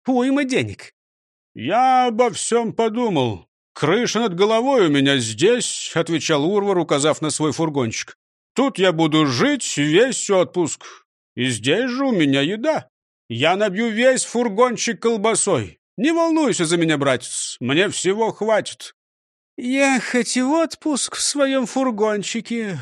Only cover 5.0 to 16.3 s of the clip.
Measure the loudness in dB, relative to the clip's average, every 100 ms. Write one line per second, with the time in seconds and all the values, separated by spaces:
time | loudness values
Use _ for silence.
5 | 4 2 0 0 2 2 0 -6 -4 -2
6 | 0 -2 0 0 2 0 0 0 2 2
7 | 2 0 -2 -2 -2 0 -2 -2 -2 -4
8 | -10 -16 _ _ _ -2 0 2 2 2
9 | 2 4 2 2 0 0 -4 -2 2 4
10 | 4 0 0 2 2 0 -4 -4 -14 -20
11 | _ _ _ -6 -4 -2 0 0 0 -2
12 | 0 2 2 2 0 -2 -2 -2 -4 _
13 | _ _ -10 -2 0 2 0 -2 -2 2
14 | 2 2 -2 -2 -2 2 0 0 -4 -2
15 | -2 0 0 0 0 -2 -2 -12 _ -4
16 | 0 2 2